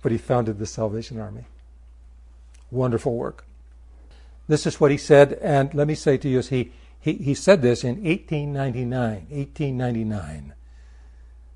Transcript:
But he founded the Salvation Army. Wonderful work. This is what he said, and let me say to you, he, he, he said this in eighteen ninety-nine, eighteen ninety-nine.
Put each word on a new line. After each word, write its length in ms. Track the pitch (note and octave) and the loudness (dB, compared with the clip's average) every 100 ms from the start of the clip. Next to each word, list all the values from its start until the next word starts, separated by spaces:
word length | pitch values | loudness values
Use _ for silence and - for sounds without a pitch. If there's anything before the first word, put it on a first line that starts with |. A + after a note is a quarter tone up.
But 120 | - | -2
he 60 | A2+ | -2
founded 400 | - B2 A2 G#2 | 0 0 0 -4
the 80 | G#2+ | -6
Salvation 540 | - A2 A2 A2+ A2+ | -4 -4 -4 -8 -10
Army. 240 | G#2 A2 A#2+ - - - - - - - - - - - - | -12 -14 -18 -20 -20 -20 -20 -20 -20 -20 -20 -20 -20 -20 -8
Wonderful 460 | B2 B2+ A2+ C#3 A#2 | -2 0 0 -2 -4
work. 280 | - - - - - - - - - - - - - | -6 -10 -20 -20 -20 -20 -20 -20 -20 -20 -20 -12 -2
This 180 | D3+ D#3+ | 0 0
is 140 | - | 2
what 100 | D3 | 2
he 80 | C#3+ | 4
said, 360 | - C#3+ C#3+ | 6 8 8
and 380 | - G3 C#3 C#3 | 4 0 2 2
let 140 | C#3+ D3+ | 0 0
me 80 | |
say 240 | D#3 D#3 C3 | 0 0 0
to 100 | C#3+ | 2
you, 120 | B2+ | 0
he, 320 | A2+ C3 A#2 - - - | 0 -2 -4 -8 -20 -8
he, 160 | D3+ | -6
he 180 | - C#3 | -2 -2
said 300 | C3 F3+ G3 | 0 4 4
this 220 | B2 A#2 | 4 2
in 200 | B2+ F3 | -2 -4
eighteen 480 | F3+ G3 - D3+ C#3+ | -2 -2 -4 -6 -4
ninety-nine, 760 | C#3 C3+ B2 A#2+ B2+ A#2 G#2 D#2+ | -4 -4 -4 -4 -2 -2 -4 -8
eighteen 460 | C#3+ C#3 - C#3+ B2+ | -8 -8 -6 -4 -2
ninety-nine. 760 | B2 A2+ A2 G#2 D2+ D#2 C#2 - - - - - - - - - - | -2 -2 -4 -6 -8 -12 -14 -18 -20 -20 -20 -20 -20 -20 -20 -20 -20